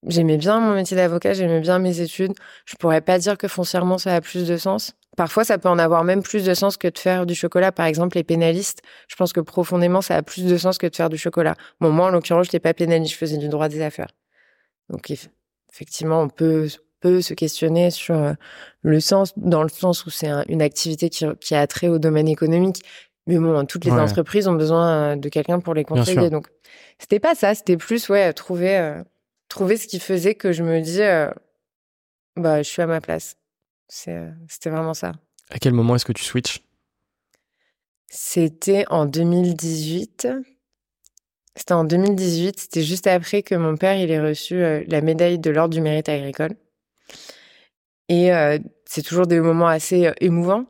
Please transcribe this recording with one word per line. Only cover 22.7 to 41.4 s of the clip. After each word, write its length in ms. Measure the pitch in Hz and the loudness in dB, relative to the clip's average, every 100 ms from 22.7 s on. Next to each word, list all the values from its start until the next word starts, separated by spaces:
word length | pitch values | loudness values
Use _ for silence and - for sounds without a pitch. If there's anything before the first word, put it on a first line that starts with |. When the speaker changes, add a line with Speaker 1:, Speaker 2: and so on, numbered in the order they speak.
| 180 - - _ _ - | -2 -12 -20 _ _ 0
Speaker 1:
Mais 100 | 170 | 2
bon, 260 | 165 156 143 | 2 2 0
toutes 180 | 180 | -2
les 80 | 135 | 2
Speaker 2:
Ouais. 80 | 123 | 2
Speaker 1:
entreprises 480 | 151 190 156 208 190 | 2 0 0 0 2
ont 60 | |
besoin, 580 | 165 156 165 170 160 147 | 0 2 2 2 2 0
euh, 40 | 147 | -2
de 120 | 143 | -4
quelqu'un 320 | 156 151 175 | -4 -2 -2
pour 140 | 175 | -2
les 100 | 156 | -4
Speaker 2:
Bien 180 | 143 151 | 0 0
sûr. 120 | 120 | 2
Speaker 1:
conseiller. 160 | 185 175 | 2 2
Donc, 180 | 156 - _ _ - - _ | 0 -8 _ _ -20 -20 _
c'était 220 | - 208 | -2 0
pas 160 | 311 330 | 2 2
ça, 180 | 202 | 2
c'était 220 | 214 - 175 | 0 0 0
plus, 320 | - 226 - | 0 -4 2
ouais, 240 | 202 185 | 2 2
trouver, 460 | 151 - 180 180 196 | 0 -6 -2 0 0
euh, 240 | 160 151 180 _ _ _ _ | -2 -6 -14 _ _ _ _
trouver 280 | - 185 220 | -4 0 0
ce 100 | - | -2
qui 140 | 180 | -10
faisait 340 | - 190 180 | -4 0 0
que 160 | 214 196 | 0 -2
je 100 | 165 | -2
me 180 | 165 165 | 0 0
dis, 220 | 160 175 | -2 0
euh, « 280 | 208 170 147 - _ _ _ _ _ _ _ _ _ - | 2 2 0 -6 _ _ _ _ _ _ _ _ _ -4
Bah, 260 | 165 151 | 0 0
je 60 | 151 | -2
suis 120 | - | -4
à 60 | 165 | -2
ma 160 | 165 | -2
place. » 340 | - 160 - - _ _ _ _ _ | -4 -8 -8 -20 _ _ _ _ _
C'est, 220 | - - 170 | -18 -12 -12
euh, 140 | 165 160 165 | -12 -18 -20
c'était 220 | - 165 | -12 -8
vraiment 240 | 160 160 | -4 -6
ça. 180 | 160 87 85 _ _ _ | -6 -10 -12 _ _ _
Speaker 2:
À 80 | - | -2
quel 160 | 139 | 0
moment 200 | 120 117 | 2 2
est-ce 120 | 123 - | 0 -2
que 80 | |
tu 100 | 117 | -6
switches ? 380 | - 127 123 - _ _ _ _ _ _ _ _ _ _ _ _ _ _ _ | -4 -4 -4 -10 _ _ _ _ _ _ _ _ _ _ _ _ _ _ _
Speaker 1:
C'était 800 | - - - 160 160 - 196 196 | -14 -6 0 -2 -2 0 0 2
en 160 | 170 | 0
deux 180 | 147 143 | 0 0
mille 300 | 170 175 180 | 2 2 0
dix-huit. 720 | 165 165 160 156 170 - _ 247 262 262 _ _ _ _ _ _ _ _ _ | -2 -4 -4 -4 -6 -8 _ -6 -6 -10 _ _ _ _ _ _ _ _ _